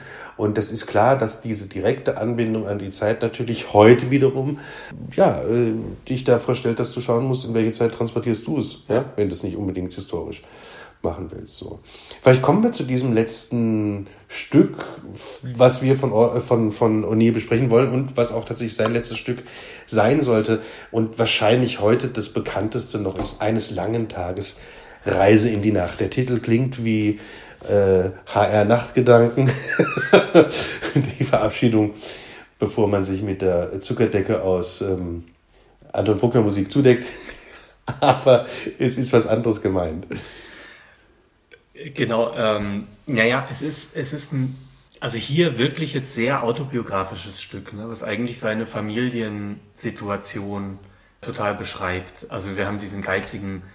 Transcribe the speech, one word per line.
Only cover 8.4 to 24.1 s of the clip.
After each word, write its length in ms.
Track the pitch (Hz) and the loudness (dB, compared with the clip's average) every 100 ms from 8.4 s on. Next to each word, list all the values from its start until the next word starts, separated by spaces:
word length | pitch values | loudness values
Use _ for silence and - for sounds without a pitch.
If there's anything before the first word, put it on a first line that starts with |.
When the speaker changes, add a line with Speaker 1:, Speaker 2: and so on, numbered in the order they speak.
| - | -2
Speaker 1:
du 140 | 151 | -4
es, 240 | - - - | -4 -8 -2
ja, 180 | 113 135 - | -2 -2 -2
wenn 140 | 101 | -2
du 40 | |
es 80 | 90 | -4
nicht 160 | 95 87 | -6 -6
unbedingt 380 | 98 92 90 - | -6 -4 -6 -8
historisch 480 | - 85 80 - - - - - - _ | -10 -8 -8 -12 -18 -20 -20 -20 -20 _
machen 260 | 85 80 85 | -6 -6 -10
willst, 260 | - - - | -14 -14 -14
so. 220 | 90 - - - - - | -14 -16 -18 -20 -20 2
Vielleicht 200 | 131 127 | 6 6
kommen 220 | 143 190 | 6 4
wir 80 | 233 | 4
zu 120 | - | 0
diesem 300 | 127 127 127 | -2 -2 0
letzten 920 | 113 113 - - 120 113 110 107 101 95 - - | 2 0 -2 -4 -2 0 0 -2 -4 -8 -16 -16
Stück, 560 | - - 139 - - - - - 98 - - 127 120 | -12 2 4 4 2 -14 -14 -16 -16 -14 -14 -8 6
was 280 | 127 - | 6 6
wir 120 | 131 131 | 2 2
von 160 | 127 | 2
O-, 280 | 104 120 120 | 4 4 2
von, 320 | - 120 110 | 0 2 2
von 340 | 104 117 107 104 | 2 2 2 2
O'Neill 280 | 110 113 | 4 4
besprechen 360 | 113 - 117 127 | 4 0 0 4
wollen 220 | 113 139 | 4 4
und 260 | 143 131 - | 2 -2 0
was 140 | 117 | 0
auch 120 | 117 110 | -2 -6
tatsächlich 280 | 110 117 - | -6 -6 -2
sein 180 | 110 | -2
letztes 260 | 117 117 113 | -2 -4 -6
Stück 240 | - 123 - - - - - | -6 -8 -10 -18 -18 -18 -4
sein 360 | - 214 151 | 2 4 4
sollte 380 | 127 220 - - - - - | 4 2 2 0 -2 -16 -6
und 280 | 117 113 - | -2 -2 0
wahrscheinlich 600 | 113 - 107 123 120 - | 0 2 4 4 2 0
heute 280 | 104 123 123 | 2 2 0
das 220 | 113 104 | -6 -6
bekannteste 680 | 113 107 101 104 123 - 110 | -6 -4 -4 -4 -4 -4 -4
noch 180 | 98 90 | -4 -4
ist, 240 | - - | -6 -4
Eines 280 | 107 110 - | -2 0 -2
langen 380 | 95 95 117 | -2 -2 -2
Tages 480 | 110 | -4